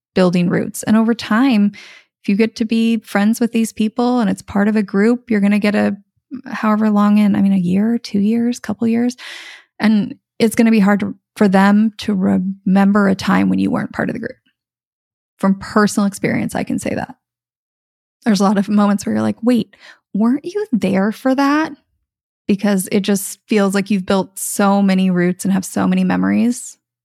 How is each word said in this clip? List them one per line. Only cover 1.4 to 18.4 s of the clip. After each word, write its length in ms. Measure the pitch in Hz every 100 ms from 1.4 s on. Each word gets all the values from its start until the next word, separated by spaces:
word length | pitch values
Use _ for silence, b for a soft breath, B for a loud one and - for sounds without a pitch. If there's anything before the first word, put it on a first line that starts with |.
| 277 214 202 202 B B B _
if 60 | -
you 60 |
get 220 | 202 220 -
to 80 |
be 340 | 220 226 226 226
friends 400 | - 202 208 226
with 140 | 233
these 200 | 226 226
people 460 | - 214 - 240 247
and 100 | 202
it's 140 | 196
part 240 | - 202 208
of 60 |
a 80 | 214
group, 480 | 196 196 220 247 -
you're 100 | 214
gonna 200 | 202 208
get 140 | 208
a 220 | 208 208 202 _ _ _ 294 -
however 440 | - 220 214 220
long 280 | 208 208 208
in, 180 | 208 208
I 40 |
mean, 120 | 196
a 40 | 196
year, 400 | 175 190 220 233
two 220 | - 202
years, 400 | 202 233 233 240
couple 280 | - 208 226
years. 280 | 233 247 247 B B B B B -
And 400 | 214 214 - - _ -
it's 160 | 226
gonna 160 | - 226
be 100 | 220
hard 200 | 196 202
to, 160 | 202 185 _ -
for 120 | 208
them 440 | 190 196 208 220 -
to 160 | -
remember 920 | 196 196 196 185 196 - 190 196 208 196
a 60 |
time 340 | 196 - 190 196
when 100 | 190
you 120 | -
weren't 220 | - -
part 180 | - -
of 20 |
the 80 | -
group. 160 | - - _ _ _ _ _ _ _ _ _ _
From 200 | 196 196
personal 480 | - 220 208 - 202
experience, 480 | - - - -
I 100 | -
can 140 | - -
say 160 | -
that. 220 | - - - _ _ _ _ _ _ _ _ _ _
There's 160 | 247 196